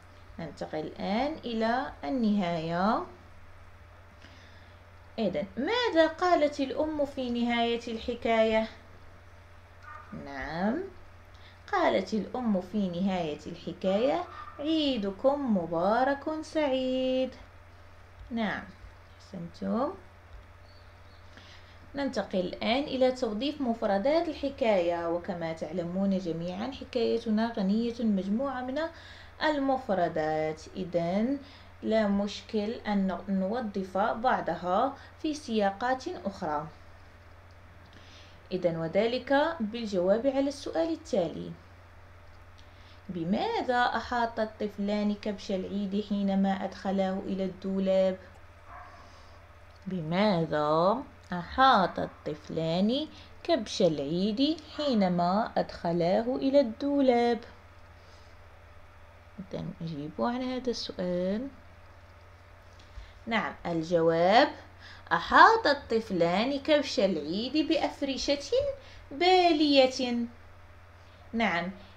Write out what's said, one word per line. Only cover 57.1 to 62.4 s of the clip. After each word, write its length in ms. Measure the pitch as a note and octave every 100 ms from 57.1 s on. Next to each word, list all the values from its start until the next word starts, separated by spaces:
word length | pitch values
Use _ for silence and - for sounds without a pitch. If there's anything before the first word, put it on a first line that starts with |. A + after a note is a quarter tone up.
| A#3+ A#3+ A3+ - - - - - - - - - - - - - - - - - - - -
إذن 340 | - E3 D#3+ -
أجيبوا 480 | E3 C#3+ D3+ A3 A#3
عن 140 | B3
هذا 260 | B3+ B3+ B3
السؤال. 800 | A3 - - F3+ F3+ F#3 G#3+ C#4 - - - - - - - - -